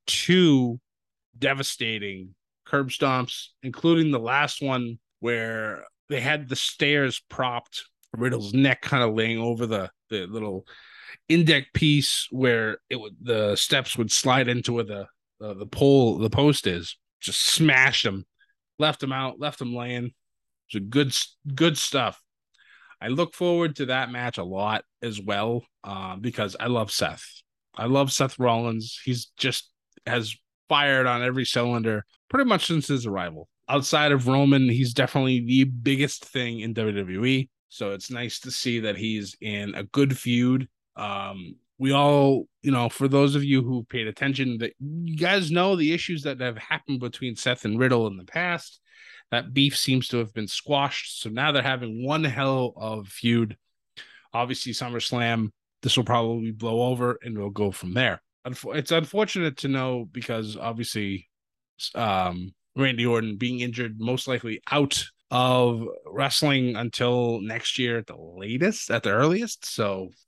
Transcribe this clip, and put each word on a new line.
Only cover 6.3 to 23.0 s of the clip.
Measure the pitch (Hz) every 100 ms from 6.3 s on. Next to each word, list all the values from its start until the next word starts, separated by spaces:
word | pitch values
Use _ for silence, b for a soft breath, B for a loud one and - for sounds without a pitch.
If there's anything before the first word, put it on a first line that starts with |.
| 151 135
the |
stairs | 127 - - 143 147 135 - -
propped, | - 127 120 - - - _ _ 110
Riddle's | 123 120 101
neck | 120 139 127
kinda | - 135 117
laying | 110 110 113
over | 117 117 117
the, | 107 90 - _
the | 107 92
little | 110 107 95 - B B B B B _
index | 165 160 147 131
piece | - 156 147 123 - -
where | 131 127 117 110 - _
it |
would, | 127 107 113
the | 110 110 104 101
steps | - 143 127 -
would | 110
slide | - 139 127 123
into | 123 123
where | 120
the, | 104 104 98 _ _ _
the, | 107
the | 95 104
pole, | - 139 139 120 87
the | 110
post | 117 147 139 101
is. | 85 85 - _ _
Just | - -
smashed | - - 156 131 135 - 117
him, | 98 - _ _ _ _ _
left | 151 143
him | 135
out, | 131 131 -
left | 147 -
him | 123
laying. | 120 120 123 127 - _ _ _ _ _
So | 107
good | 98 131 143
s-, | - - _ 147 135
good | 165 156
stuff. | - - 113 - _ _ _ _ b b b b